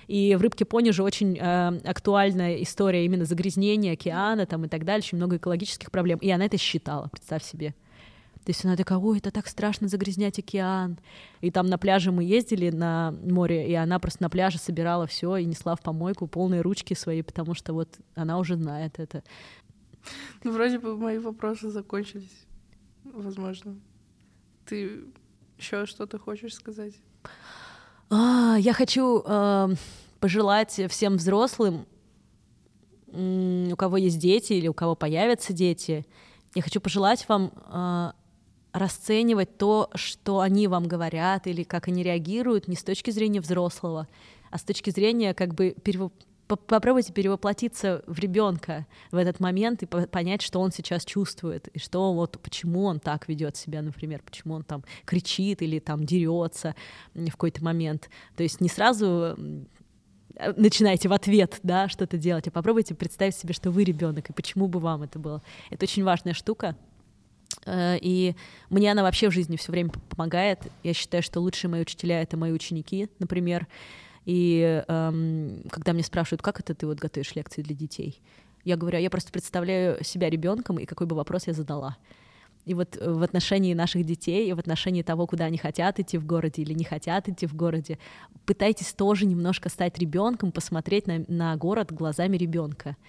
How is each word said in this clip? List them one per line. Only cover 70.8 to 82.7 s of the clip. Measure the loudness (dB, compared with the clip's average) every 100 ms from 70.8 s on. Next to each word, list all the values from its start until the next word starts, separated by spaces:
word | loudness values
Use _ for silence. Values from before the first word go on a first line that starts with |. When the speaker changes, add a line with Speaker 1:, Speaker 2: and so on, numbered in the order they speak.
Speaker 1:
Я | -4
считаю, | -4 -2 -2
что | -2 -2
лучшие | -2 -2 -2
мои | -2
учителя — | -4 -4 0 0
это | 0 -2
мои | -2
ученики, | -2 -4 -6 -4 -4 -4 -4
например. | -4 0 0 0 -4 -12 -20 -20 -20 -10 -2
И, | 2 4 4 4 2 0
эм, | 0 0 0 0 -2 -4 -8 -10
когда | -4 0
мне | 0
спрашивают: | 0 -2 -2 -2
«Как | -4 -4
это | -6
ты | -6 -4
вот | -4
готовишь | -6 -6 -8 -8
лекции | -10 -8
для | -8
детей?» | -8 -8 -8 -10 -10 _ _ _ _
Я | -4 -2
говорю: | 0 0
«А |
я | 0
просто | -2 -4
представляю | -6 -4 -4 0 2 2 0
себя | -4 -2 0
ребенком, | 0 0 -2 -2 -4
и | -4
какой | -4 -2
бы | -2
вопрос | -2 -4 -2
я |
задала». | -4 -4 -6 -8 -10 -16 -20 -20 -20 -20 _
И | -4